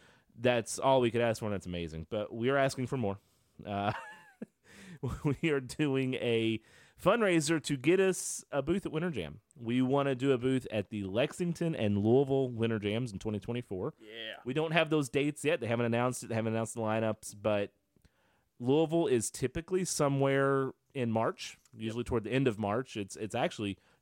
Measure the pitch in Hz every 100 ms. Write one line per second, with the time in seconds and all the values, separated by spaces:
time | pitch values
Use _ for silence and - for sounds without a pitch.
0 | - _ _ - 123 120 107 - 135 135
1 | 120 117 117 113 110 98 90 87 85 80
2 | 80 107 104 113 123 139 135 131 123 135
3 | 101 98 _ _ _ _ - 101 101 -
4 | 831 906 855 - - _ _ - 190 165
5 | 127 - 151 135 165 139 123 - 151 135
6 | 131 127 120 117 113 110 _ - - _
7 | 175 233 202 170 143 160 - 139 139 190
8 | 190 180 - - - 143 139 190 151 151
9 | 180 120 76 95 _ - 113 123 127 139
10 | 139 127 139 127 127 131 - 107 95 104
11 | 95 104 151 - 175 160 170 160 107 101
12 | 107 127 139 135 127 117 113 110 101 110
13 | 127 95 110 104 - 120 - 92 127 -
14 | 107 113 110 95 120 143 160 165 156 156
15 | 135 139 147 143 143 170 113 117 120 117
16 | 123 127 113 113 113 113 113 117 110 110
17 | 110 107 - 104 107 104 101 _ _ _
18 | _ _ _ _ _ - 120 147 160 165
19 | 151 123 - - 131 170 165 185 175 -
20 | 147 139 139 135 139 139 131 - _ 135
21 | 120 110 127 - - - _ 110 110 117
22 | - 120 101 131 131 104 101 113 131 110
23 | 98 76 107 117 175 - 101 92 _ _